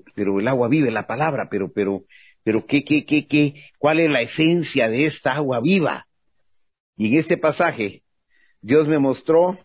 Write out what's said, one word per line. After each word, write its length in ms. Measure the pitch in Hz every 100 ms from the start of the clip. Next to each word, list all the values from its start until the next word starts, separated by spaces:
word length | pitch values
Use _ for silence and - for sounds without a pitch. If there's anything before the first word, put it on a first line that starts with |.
| -
pero 260 | - 98 98
el 80 | 117
agua 200 | 131 117
viva 200 | 151 131
es 60 |
la 140 | 110 101
palabra, 400 | 123 156 135 -
pero, 220 | 101 95
pero, 300 | - 98 95 - - - _
pero, 240 | 110 107 -
¿qué, 160 | 143
qué, 220 | - 147 -
qué, 180 | 151 -
qué? 300 | 151 147 143 - -
¿Cuál 200 | 147 160
es 100 | 160
la 100 | 131
esencia 640 | 117 - 160 175 143 135 113
de 200 | 117 151
esta 260 | - 139
agua 280 | 135 139 123
viva? 440 | 135 190 135 67 - _ _ _ _ _ _ _ _ -
Y 120 | 107
en 120 | 147
este 180 | 156 170
pasaje, 680 | 156 147 170 123 101 - _ _ _ _ _ _
Dios 260 | 104 147 151
me 120 | 151
mostró 580 | 135 127 - 160 180 190